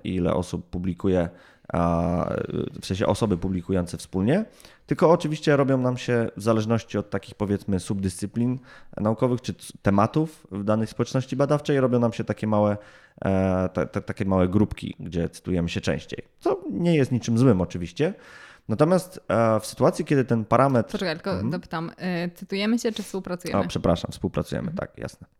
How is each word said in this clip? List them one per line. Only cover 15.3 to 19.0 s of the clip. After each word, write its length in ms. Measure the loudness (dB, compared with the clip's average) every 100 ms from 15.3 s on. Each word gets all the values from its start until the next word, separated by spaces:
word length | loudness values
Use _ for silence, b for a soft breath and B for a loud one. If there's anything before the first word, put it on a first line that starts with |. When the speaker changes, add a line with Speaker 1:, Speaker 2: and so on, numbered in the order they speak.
| -6 -4 -2 0
Speaker 1:
się 120 | -2
częściej, 420 | -4 -4 -6 -14 -14 _
co 200 | -4 -4 -4
nie 240 | -2 2 4
jest 160 | 2
niczym 260 | 0 0 4
złym 220 | 6 6
oczywiście. 540 | 2 -4 -8 -2 -4 -4 B B B B -6
Natomiast, 520 | 2 4 4